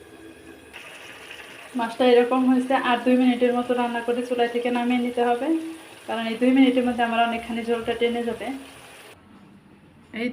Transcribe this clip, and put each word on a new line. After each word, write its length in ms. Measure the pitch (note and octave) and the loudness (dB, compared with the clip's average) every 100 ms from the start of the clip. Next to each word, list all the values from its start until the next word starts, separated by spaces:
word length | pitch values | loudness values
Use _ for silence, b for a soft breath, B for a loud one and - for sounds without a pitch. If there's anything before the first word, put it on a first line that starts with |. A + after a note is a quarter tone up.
| - D#2 E2+ - C2 C2+ - - - - - - - - - - - B3 | -20 -20 -20 -20 -20 -20 -20 -20 -20 -20 -20 -20 -20 -18 -18 -20 -12 -6
মাছটা 240 | A3+ - B3+ | -6 2 6
এরকম 300 | A#3+ A#3+ C4 B3+ | 6 4 2 4
হয়েছে, 240 | B3+ B3+ C4 B3+ | 2 2 0 0
আর 80 | A#3+ B3+ | 0 2
দুই 100 | B3+ | 4
মিনিটের 320 | B3+ A#3+ B3 A#3+ | 4 2 0 0
মতো 140 | B3 B3 | -2 -2
রান্না 220 | A#3+ A#3 A3+ | -2 -4 -4
করে 140 | A#3+ B3 | -4 -4
চুলা 180 | B3 A#3 A#3+ | -2 0 0
থেকে 140 | A#3+ A#3+ | -2 -2
নামিয়ে 240 | A#3+ B3 A#3+ | 0 0 -2
নিতে 160 | A#3+ A#3+ | 0 0
হবে, 180 | A#3+ C#4 E4 D#4+ - - - - | 0 0 -2 -4 -12 -18 -18 -8
কারণ 160 | A3 A3+ | -6 -6
এই 40 | A3 | 0
দুই 100 | B3 C4 | 2 6
মিনিটের 260 | B3+ B3+ B3 | 6 4 0
মধ্যে 160 | A#3 A#3 | 0 -2
আমার 120 | A3+ A#3 | 0 0
অনেকখানি 340 | A3+ - A3+ A3+ | -2 -6 -6 -4
ঝোলটা 240 | A#3 A3+ A3+ | -4 -4 -2
টেনে 220 | A#3+ A#3+ A#3 | -2 -2 -4
যাবে। 180 | A3 G#3+ C4+ - - - - - - - - - - - - - - - A3 | -6 -8 -10 -14 -20 -20 -20 -20 -20 -20 -20 -20 -20 -20 -20 -20 -20 -16 -6
এই 80 | B3 | -6